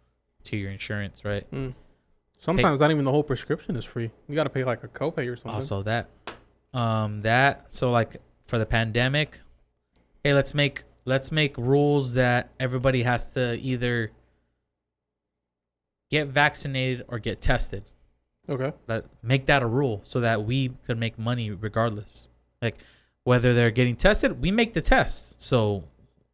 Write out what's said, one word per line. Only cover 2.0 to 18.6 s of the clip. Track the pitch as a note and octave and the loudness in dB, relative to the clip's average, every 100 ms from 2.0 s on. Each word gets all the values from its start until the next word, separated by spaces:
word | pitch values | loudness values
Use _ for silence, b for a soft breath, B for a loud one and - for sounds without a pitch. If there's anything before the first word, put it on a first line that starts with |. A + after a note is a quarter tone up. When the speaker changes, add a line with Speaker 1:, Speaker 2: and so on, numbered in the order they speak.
| _ _ _ _ | _ _ _ _
Speaker 2:
Sometimes | - F#3 F#3 C#3+ | -2 2 4 4
not | D3+ | 4
even | D#3 C3+ | 2 2
the | |
whole | C#3+ | 0
prescription | D3 B2+ - - - C#3 | 0 -4 -4 -6 -4 -8
is | - | -6
free. | - A#2 - - | -8 -8 -10 -8
You | D3 | -4
gotta | C#3+ | -2
pay, | C3+ | -2
like, | B2+ A2+ | -2 -4
a | A#2 | -6
copay | - C#3+ E3+ B2 | -6 -6 -4 -6
or | A#2+ | -8
something. | A#2+ | -8
Speaker 1:
Also | G#2+ C#3 G2 | -6 -4 -4
that. | G2+ A2+ - _ - - _ _ _ | -2 -4 -4 _ -18 -18 _ _ _
Um, | B2+ A#2 A2 G#2+ G#2+ | -4 0 0 -2 -2
that, | G#2+ A#2+ C#3 - - | 0 4 4 0 -8
so, | - B2+ | -4 0
like, | A#2+ A2 - _ _ - | 2 0 -6 _ _ -4
for | A#2 | -2
the | A2 | 0
pandemic, | A#2 A2+ A2 B2+ D3 D3+ - - _ _ _ _ _ _ _ | 0 0 0 0 0 -2 -8 -20 _ _ _ _ _ _ _
hey, | C#3+ | 2
let's | C#3+ C3+ D3 | 4 2 2
make, | C#3+ - - _ - | 0 0 -18 _ -2
let's | C3+ C3+ | -2 0
make | D#3 D3 C#3 | 0 0 0
rules | A#2+ C#3+ D3 D3 C3 | 2 4 4 2 0
that | B2 B2 B2 - - | 2 2 2 -2 -6
everybody | C3 B2+ C3 B2+ | -4 0 0 2
has | A#2+ A#2+ - | 2 0 -2
to | - B2 A#2 | -2 -2 -2
either | A2+ B2+ B2 A#2+ A2 _ _ _ _ _ _ _ _ _ _ _ _ _ _ _ _ _ _ _ - | -4 -2 -2 -2 -4 _ _ _ _ _ _ _ _ _ _ _ _ _ _ _ _ _ _ _ -4
get | D3 C#3+ | -2 0
vaccinated | C3+ D3 - D3 C3 C3 B2 - | 2 2 2 -4 -2 -2 -4 -6
or | A#2+ | -8
get | A2 G2 | -6 -2
tested. | - B2 - G2 - _ _ _ _ _ - | 2 2 0 -6 -12 _ _ _ _ _ -8
Speaker 2:
Okay. | C3+ | -4